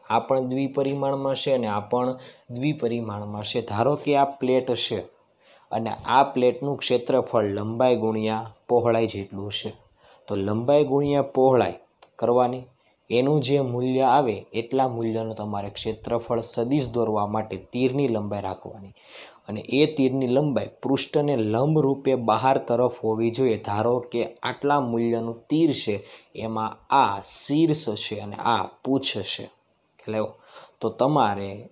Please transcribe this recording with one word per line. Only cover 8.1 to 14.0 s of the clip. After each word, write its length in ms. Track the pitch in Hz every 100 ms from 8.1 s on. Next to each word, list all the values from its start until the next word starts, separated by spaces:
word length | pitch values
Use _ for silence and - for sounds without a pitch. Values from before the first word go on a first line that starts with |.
| 110 110 110 113 - -
પહોળાઈ 440 | 120 120 113 110
જેટલું 360 | 101 98 98 101 -
છે, 120 | 107 - _ _ _ - -
તો 40 | 101
લંબાઈ 480 | 98 107 120 147
ગુણ્યા 460 | 135 139 143 143 139
પહોળાઈ 440 | - 131 127 90 92 _ _ - -
કરવાની, 460 | 113 123 123 127 127 _ _ _ -
એનું 300 | 113 135 151
જે 160 | 127 143 131
મૂલ્ય 340 | 120 127 131